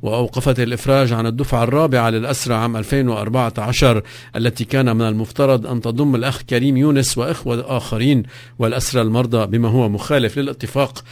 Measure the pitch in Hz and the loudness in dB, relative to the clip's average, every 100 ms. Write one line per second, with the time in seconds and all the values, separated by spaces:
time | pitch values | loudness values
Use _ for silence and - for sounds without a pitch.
0 | 110 113 120 131 139 127 120 120 - 135 | -2 -2 -2 -2 0 0 0 -4 0 2
1 | 131 117 113 117 139 123 117 139 160 127 | 2 0 -2 -2 -2 0 2 2 2 2
2 | 113 113 120 131 131 113 117 113 104 139 | 2 0 -2 -4 -2 -2 0 -2 -2 0
3 | 127 110 104 127 120 110 110 120 139 110 | 2 0 -2 0 -2 -2 -4 2 4 4
4 | - - - 113 117 113 113 135 131 113 | -2 -16 -12 -4 -2 -2 -4 0 2 2
5 | 113 110 110 - 139 131 110 123 120 117 | 0 -2 -4 0 2 2 0 -4 -4 0
6 | 147 123 127 131 - 123 131 131 147 139 | 2 2 0 -4 -2 0 2 4 4 4
7 | 127 127 127 165 - 117 - 131 - 110 | 2 -2 -2 -4 -4 -4 -4 -6 -4 0
8 | 123 139 107 - - - 113 123 - 127 | 2 2 0 -12 -20 -4 -2 -2 -2 0
9 | 110 113 123 117 101 110 113 123 113 101 | 2 2 2 0 0 2 2 2 2 0
10 | - 147 117 139 139 131 - 139 135 - | 0 0 0 -2 -6 -6 -6 -2 -2 -4
11 | - | -20